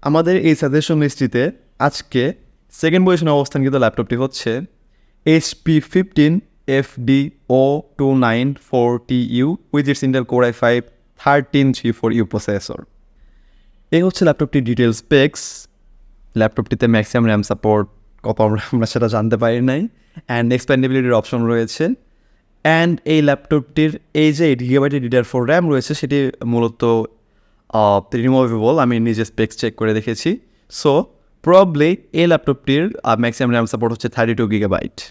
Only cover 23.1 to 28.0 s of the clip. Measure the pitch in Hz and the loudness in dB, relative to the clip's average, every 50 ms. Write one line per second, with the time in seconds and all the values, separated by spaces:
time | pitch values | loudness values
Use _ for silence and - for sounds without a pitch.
23.1 | 160 156 147 147 139 139 - - 160 151 131 - - - 156 156 151 - _ _ | 0 2 2 2 0 0 -2 -2 -2 -2 -2 -2 -2 -2 0 0 -2 -6 _ _
24.1 | _ 151 156 156 151 143 170 160 135 123 123 123 127 139 135 143 139 143 127 120 | _ 0 0 2 2 2 0 0 0 0 0 0 0 2 2 0 -2 -4 -4 0
25.1 | 123 127 117 - - 127 123 117 151 175 180 165 147 131 127 - 151 - - 139 | 0 0 0 0 -2 -4 -2 0 0 0 2 0 0 -2 -2 -4 -8 -6 -4 -2
26.1 | 143 143 139 131 - - - 117 117 117 117 117 117 _ - 117 117 113 110 - | -2 -2 -2 -2 -4 -6 -6 -2 -2 0 0 -2 -2 _ 0 0 0 0 -2 -4
27.1 | _ _ _ _ _ _ _ _ _ _ _ _ - 113 107 104 101 101 | _ _ _ _ _ _ _ _ _ _ _ _ 0 2 2 4 4 2